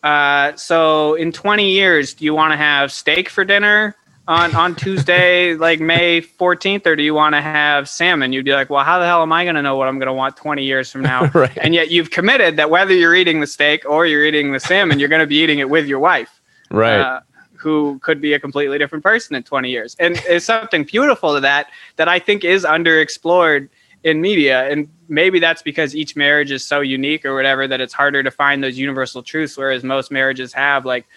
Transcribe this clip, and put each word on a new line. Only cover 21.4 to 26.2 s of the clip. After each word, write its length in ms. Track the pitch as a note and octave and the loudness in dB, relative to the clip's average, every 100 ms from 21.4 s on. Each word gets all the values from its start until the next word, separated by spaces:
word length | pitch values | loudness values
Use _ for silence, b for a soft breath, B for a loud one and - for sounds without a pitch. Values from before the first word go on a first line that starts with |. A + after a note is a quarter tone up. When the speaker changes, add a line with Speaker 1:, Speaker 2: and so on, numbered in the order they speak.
Speaker 1:
that, 280 | C3+ C#3+ D3 B B - | 2 0 -2 B B -4
that 120 | D#3+ | 0
I 80 | F3+ | 0
think 260 | F3 G#3 | 0 -2
is 180 | F3+ F#3+ | 2 0
underexplored 1080 | E3+ D#3 E3+ D#3+ D#3 - E3 F3 E3+ D3 C#3 b b b | 2 0 4 2 2 -4 0 2 4 2 -2 b b b
in 180 | D#3+ D#3 | -2 0
media. 480 | F3+ G3+ C#3+ B2+ C3+ | 0 2 2 2 0
And 160 | D3 D3+ _ _ | -4 -6 _ _
maybe 320 | D3+ F#3 F#3 | 0 2 2
that's 220 | E3 E3 | 0 0
because 340 | - C#3+ D3+ C#3+ | -6 -4 -4 -4
each 180 | D3+ | -10
marriage 360 | - | -2